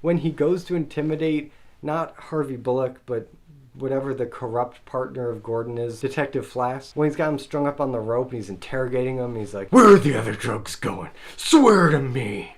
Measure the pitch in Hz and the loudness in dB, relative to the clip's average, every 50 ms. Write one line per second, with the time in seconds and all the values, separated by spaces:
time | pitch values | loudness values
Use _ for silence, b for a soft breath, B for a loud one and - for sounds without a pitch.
0 | - 160 175 170 143 165 143 - 190 175 180 185 175 - 180 170 156 - - 151 | 0 0 0 2 0 -2 0 0 2 2 2 0 -2 -4 -4 -4 -4 -4 -4 -4
1 | 147 156 156 151 160 160 156 151 147 151 b b b b b b - 143 151 165 | -2 -2 -2 0 0 0 0 -2 -4 -6 b b b b b b -6 -4 -4 -4
2 | 165 - - - - - - 156 147 135 131 120 113 127 123 131 131 127 127 - | -4 -6 -10 -18 -14 -6 -4 -4 -2 -4 -6 -6 -2 -2 0 0 0 -2 -4 -8
3 | _ - 123 - - - - - _ - 151 - - - _ 131 131 131 135 135 | _ -6 -6 -6 -6 -8 -20 -20 _ -20 -20 -20 -20 -20 _ -8 -4 -2 -2 -2
4 | 135 139 131 120 123 117 - - 131 117 110 120 123 123 - - - - - 131 | -2 -4 -4 -4 -4 -6 -6 -10 -8 -4 -2 -2 -4 -4 -6 -18 -20 -8 -6 -6
5 | 127 - - 127 123 120 117 107 104 117 113 113 113 120 120 117 117 117 113 - | -6 -4 -6 -6 -6 -6 -6 -6 -6 -4 -4 -4 -4 -6 -6 -6 -6 -6 -6 -6
6 | - 131 135 - 147 139 - 135 120 - - 123 123 123 131 135 135 - - 151 | -6 -6 -2 -2 -4 -2 -2 -6 -6 -4 -4 -2 -2 -2 -4 -6 -10 -12 -4 0
7 | 151 151 147 - 160 156 151 139 - - - 147 143 143 143 143 147 131 127 117 | 0 0 0 0 -2 -2 -2 -4 -6 -6 -4 -2 -2 -2 -2 -2 -4 -2 -2 -4
8 | 107 110 117 120 127 127 127 117 101 95 98 87 - - - 131 131 123 123 127 | -2 -2 0 -2 -2 -2 -6 -10 -8 -8 -10 -12 -10 -6 -4 -4 -4 -2 -2 -2
9 | 127 131 127 131 123 120 120 113 107 101 - 98 98 - - - 233 214 202 190 | -2 -2 -2 -4 -6 -6 -6 -6 -8 -8 -8 -10 -6 4 6 8 10 10 10 10
10 | - 147 135 117 113 113 104 104 - 117 113 104 107 - - - - - - - | 8 4 0 0 -2 -4 -6 -4 -4 -4 -4 -4 -6 -10 -10 -6 -6 -6 -6 -6
11 | - - - B B B B B - - - 320 269 233 214 190 175 160 151 143 | -10 -14 -16 B B B B B 0 6 6 8 10 10 8 8 6 6 4 2
12 | 135 131 123 131 120 104 104 101 - - - | 0 -2 -4 -4 -4 -4 -6 -8 -10 -12 -16